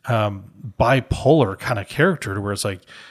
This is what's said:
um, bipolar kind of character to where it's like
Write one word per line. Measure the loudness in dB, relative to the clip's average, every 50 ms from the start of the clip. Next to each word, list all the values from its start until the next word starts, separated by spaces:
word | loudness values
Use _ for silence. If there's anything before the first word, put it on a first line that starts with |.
| -6
um, | -2 0 0 0 -2 -4 -8 -12 -18 -20 -16 -16 -12 -2 0
bipolar | 2 4 4 2 0 -2 -6 0 4 4 4 6 4 2 -2 -6
kind | -6 -6 -6 -6
of | -6 -6
character | 0 2 2 2 2 -2 -4 -6 -6
to | -4
where | -4 -4
it's | -4 -4 -4
like | -6 -6 -8 -12 -20 -20 -20 -20 -20